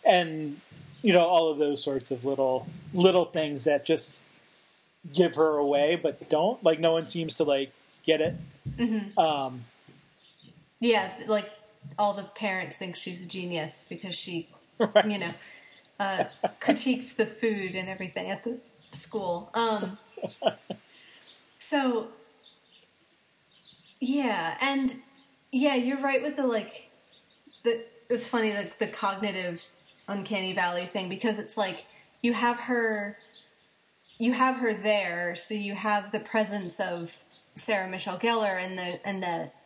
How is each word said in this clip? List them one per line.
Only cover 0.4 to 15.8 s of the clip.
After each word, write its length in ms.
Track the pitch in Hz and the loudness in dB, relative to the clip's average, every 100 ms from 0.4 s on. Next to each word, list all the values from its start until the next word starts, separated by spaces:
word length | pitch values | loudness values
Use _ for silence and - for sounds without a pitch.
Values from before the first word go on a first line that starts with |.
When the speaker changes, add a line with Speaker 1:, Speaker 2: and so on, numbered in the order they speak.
| 151 147 - - - - | -6 -8 -16 -20 -20 0
Speaker 1:
you 100 | 214 | 6
know, 140 | 175 170 | 8 8
all 240 | 175 160 | 6 6
of 80 | 147 | 4
those 260 | 147 135 | 2 2
sorts 260 | 147 135 127 | 0 -2 -4
of 140 | 127 | -4
little, 420 | 127 135 131 127 - - - | -2 2 2 2 -2 -14 -6
little 320 | 180 185 180 165 | 4 6 6 2
things 380 | 165 151 143 | 0 -2 0
that 200 | 156 143 | 2 2
just 380 | - 160 - - - - _ _ _ _ _ _ 160 | 2 0 0 -6 -14 -20 _ _ _ _ _ _ -4
give 220 | 143 175 147 | 4 4 6
her 220 | 156 151 | 4 4
away, 360 | 143 143 147 170 | 2 4 4 2
but 320 | 160 - - | -2 -4 -2
don't. 340 | 151 185 262 | 2 2 4
Like, 160 | 175 156 | 2 4
no 120 | 165 | 2
one 120 | 165 | 2
seems 300 | 156 170 160 - | -2 -4 -4 0
to, 80 | |
like, 280 | 151 139 135 - _ _ | 2 2 -2 -10 _ _
get 200 | - 156 | 0 2
it. 120 | 165 - - - - - | 2 -2 -14 -14 -12 -2
Speaker 2:
Mm-hmm. 400 | 233 - 196 - | -2 -2 -2 2
Speaker 1:
Um, 480 | 160 143 131 127 117 _ - - _ _ - - - - _ _ | 2 2 -4 -8 -18 _ -20 -20 _ _ -20 -20 -20 -20 _ _
Speaker 2:
Yeah, 280 | 233 220 185 - | 2 2 2 -8
th-, 120 | 208 | -2
like, 220 | 208 202 - - _ - - | -2 -2 -16 -20 _ -12 0
all 140 | 208 | 0
the 80 | 196 | 0
parents 520 | 196 - 214 190 156 - | -10 -6 -4 -4 -4 -6
think 200 | 190 165 | -6 -8
she's 280 | 190 175 | -8 -10
a 40 | 175 | -8
genius 560 | 190 180 170 156 - - | -8 -6 -4 -2 -4 -6
because 260 | 175 185 | -14 -6
she, 340 | 175 - 175 165 - | -6 -4 -8 -10 -20
Speaker 1:
<laughs> 140 | _ - | _ -2
Right. 300 | 214 208 214 | 4 4 4
Speaker 2:
you 80 | 202 | -2
know, 160 | 170 - - - - - | -6 -10 -18 -20 -20 -20